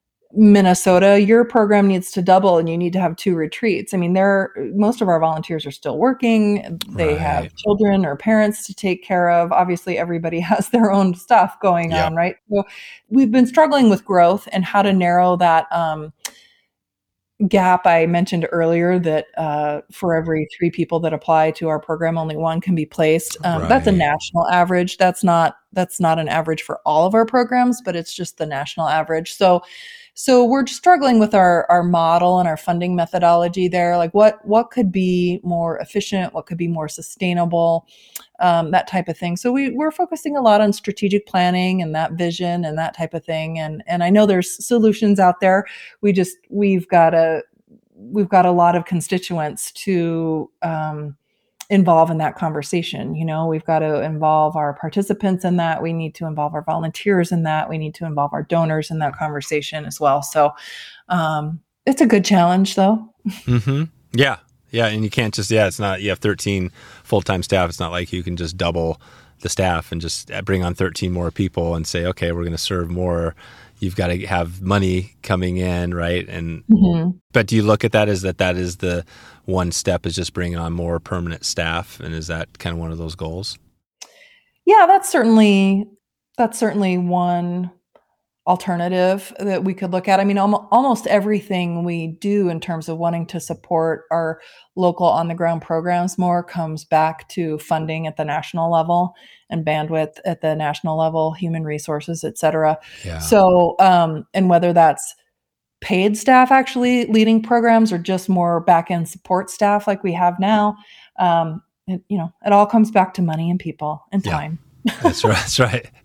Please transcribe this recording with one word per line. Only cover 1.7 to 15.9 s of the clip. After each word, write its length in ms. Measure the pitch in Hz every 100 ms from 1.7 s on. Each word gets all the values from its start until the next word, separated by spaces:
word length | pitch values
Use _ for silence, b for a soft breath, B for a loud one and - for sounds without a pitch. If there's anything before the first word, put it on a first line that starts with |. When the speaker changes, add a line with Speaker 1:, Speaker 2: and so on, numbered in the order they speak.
| 208 196
Speaker 1:
needs 220 | 190 185
to 100 | 196
double 380 | 180 190 196 170
and 100 | 165
you 80 | 170
need 160 | 175
to 80 | 185
have 160 | 175 165
two 180 | 202
retreats." 600 | 170 156 - 233 160 -
I 20 | 190
mean, 160 | 170
they're, 400 | 185 196 196 190 - 127
most 260 | 190 214 247
of 80 | 196
our 100 | 165
volunteers 460 | 160 156 - 160
are 60 | 147
still 260 | - 147 131
working. 840 | 247 262 233 220 208 202 - 170 -
They 240 | 190 160 151
have 280 | 156 143
Speaker 2:
Right. 120 | - -
Speaker 1:
children 480 | 214 208 208 196
or 100 | 165
parents 520 | 139 220 220 214 214 -
to 80 |
take 280 | - 196 180
care 280 | - 180 175
of. 220 | 170 170
Obviously, 440 | - 180 175 - 170
everybody 420 | 170 170 165 170
<laughs> 120 | 170
has 160 | 202 -
their 220 | 240 214
own 220 | 196 190
stuff 420 | 175 - 233 196 -
going 320 | 196 170 165
Speaker 2:
Yep. 140 | 160 160
Speaker 1:
on, 80 |
right? 220 | 165 175 - -
So 120 | 202 - B B B _
we've 220 | 254 247
been 140 | 254 254
struggling 420 | 320 311 285 233
with 160 | 190
growth 420 | - 185 175 202 -
and 140 | 190 175
how 160 | 202
to 100 | 202
narrow 440 | 190 175 175 180 180
that, 300 | 175 160 -
um, 400 | 170 165